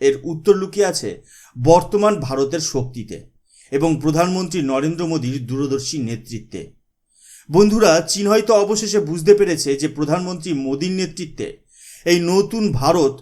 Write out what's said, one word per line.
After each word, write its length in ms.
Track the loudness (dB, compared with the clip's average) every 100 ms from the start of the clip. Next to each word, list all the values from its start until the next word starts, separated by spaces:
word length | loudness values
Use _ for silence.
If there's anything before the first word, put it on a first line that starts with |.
এর 140 | 0 0
উত্তর 300 | -4 -2 2 2
লুকিয়ে 300 | 0 -2 -2
আছে 240 | -2 -6 -10 -16 -20 -20 -2
বর্তমান 580 | 4 4 4 2 2 0
ভারতের 400 | -2 -2 -2 -2
শক্তিতে 560 | -4 -4 -6 -8 -12 -14 -16 _ _ _ _
এবং 180 | 0 0 0
প্রধানমন্ত্রী 600 | 0 2 2 0 -2 -2
নরেন্দ্র 420 | -2 0 0 -2 -2
মোদীর 300 | -2 -4 -6 -6
দূরদর্শী 500 | -4 -2 -2 -4 -6
নেতৃত্বে। 640 | -6 -6 -10 -14 -12 -14 -16 _ _ _ _ _ _ -20 0
বন্ধুরা, 420 | 4 4 6 4 4
চীন 260 | 2 -2 2
হয়তো 260 | 2 4
অবশেষে 460 | 2 2 -2 -2 -2
বুঝতে 320 | -2 0 4
পেরেছে 360 | 6 4 0 -2 -2
যে 120 | -4
প্রধানমন্ত্রী 640 | -4 -2 -2 -2 -6 -4
মোদীর 380 | -4 -4 -4 -4
নেতৃত্বে 560 | -4 -6 -6 -12 -10 -12 -12 _ _ -20 -8
এই 140 | 0 2
নতুন 420 | 2 0 0 -2 -2
ভারত 420 | 0 2 2 2 -2